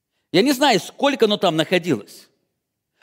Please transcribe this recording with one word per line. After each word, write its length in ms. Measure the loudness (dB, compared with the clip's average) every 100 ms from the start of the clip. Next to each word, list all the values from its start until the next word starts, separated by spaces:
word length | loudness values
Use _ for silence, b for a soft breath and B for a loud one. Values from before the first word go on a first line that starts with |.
| _ _ _
Я 80 | 0
не 120 | 0
знаю, 280 | 2 2 2
сколько 460 | -2 -4 -2 2 0
оно 100 | 0
там 200 | -2 -2
находилось. 760 | 0 -2 -2 -4 -6 -20 -20 _ _ _ _ _ _ _